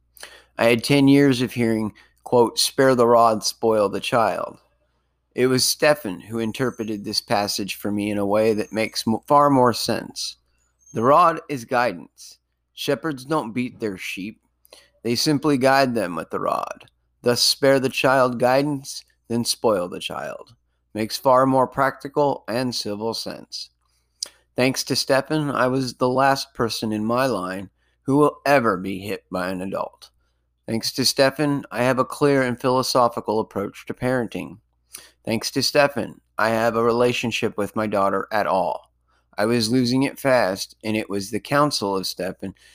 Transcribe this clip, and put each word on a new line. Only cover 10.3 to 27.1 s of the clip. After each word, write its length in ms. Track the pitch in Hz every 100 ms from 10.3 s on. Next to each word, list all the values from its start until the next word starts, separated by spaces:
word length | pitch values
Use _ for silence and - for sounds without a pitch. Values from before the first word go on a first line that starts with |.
| - _ _ _ _ _
The 100 | -
rod 380 | 120 151 175 165 -
is 160 | 143
guidance. 760 | 117 123 123 87 - _ - - _ _ _
Shepherds 520 | - - 143 160 135
don't 280 | 131 156 113
beat 280 | 107 123 98
their 160 | 110 92
sheep. 440 | - - 98 - _ _ _ - _ _
They 140 | 113 120
simply 420 | 151 143 151 143
guide 360 | 131 135 135
them 200 | 117 90
with 160 | 82 -
the 80 | 98
rod. 480 | 95 - - - - _ _ _
Thus, 200 | 120 120
spare 380 | - - 139 135
the 80 | 131
child 500 | - 139 135 127 120
guidance, 640 | 120 131 147 139 135 - - _ _
then 180 | 117
spoil 440 | 117 - 120 101 90
the 100 | 82
child. 560 | - 76 73 - - _ _ _ _
Makes 220 | 107 107 -
far 300 | 139 127 135
more 200 | 131 123
practical 800 | - 135 - 143 147 143 - -
and 260 | 113 127
civil 400 | 117 107 104 113
sense. 580 | 107 - 76 - - - _ _ _ _ _ - _ _
Thanks 300 | - 127 123
to 100 | -
Stefan, 560 | 131 - 135 - 156 147
I 160 | 127 127
was 280 | 131 127
the 140 | - 127
last 460 | 127 135 135 -
person 380 | - 117 - 113
in 120 | 107
my 220 | 107